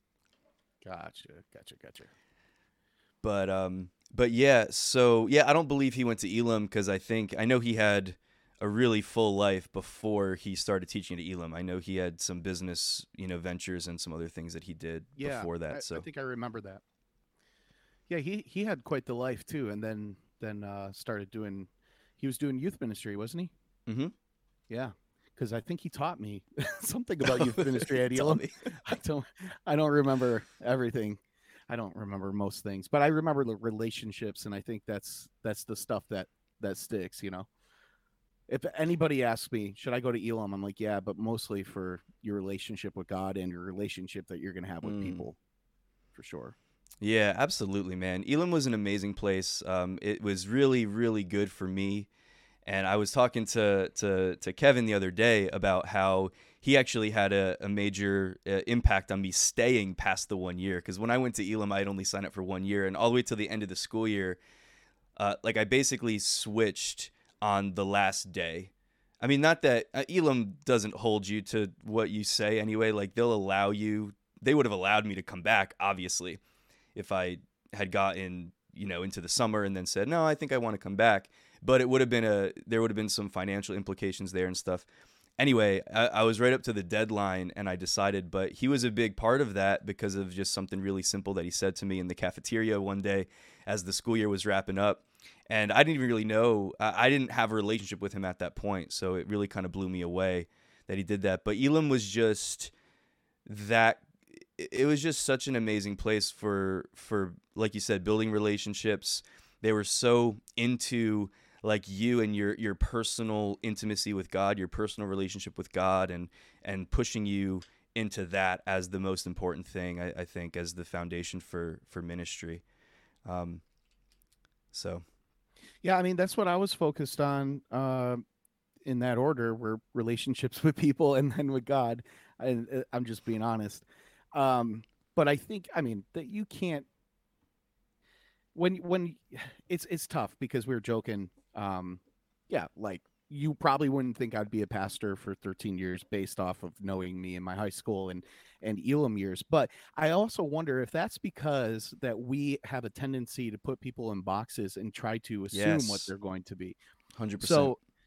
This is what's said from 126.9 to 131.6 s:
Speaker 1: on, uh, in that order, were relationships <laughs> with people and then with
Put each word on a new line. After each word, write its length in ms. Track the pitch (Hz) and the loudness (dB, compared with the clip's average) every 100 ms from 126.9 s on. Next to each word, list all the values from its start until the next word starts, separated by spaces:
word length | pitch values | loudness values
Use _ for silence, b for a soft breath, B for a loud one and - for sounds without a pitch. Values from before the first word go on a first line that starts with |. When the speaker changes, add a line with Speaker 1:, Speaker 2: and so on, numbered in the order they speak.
| - 139 - | 0 -4 0
Speaker 1:
on, 400 | 143 139 139 139 - | 0 2 -2 -4 -4
uh, 460 | 127 135 131 123 123 - _ _ _ _ _ - | -2 0 0 0 -2 -6 _ _ _ _ _ -4
in 140 | 123 | 0
that 180 | 123 120 | 2 2
order, 380 | 143 135 117 113 | 2 2 0 -2
were 240 | 110 113 _ | -2 -4 _
relationships 680 | 123 113 117 131 127 127 - | -2 0 0 -2 -2 -2 2
<laughs> 0 | |
with 120 | 156 - | 2 4
people 400 | 147 131 147 135 | 2 6 4 6
and 160 | 143 | 2
then 200 | 151 139 | 0 0
with 140 | 131 | 0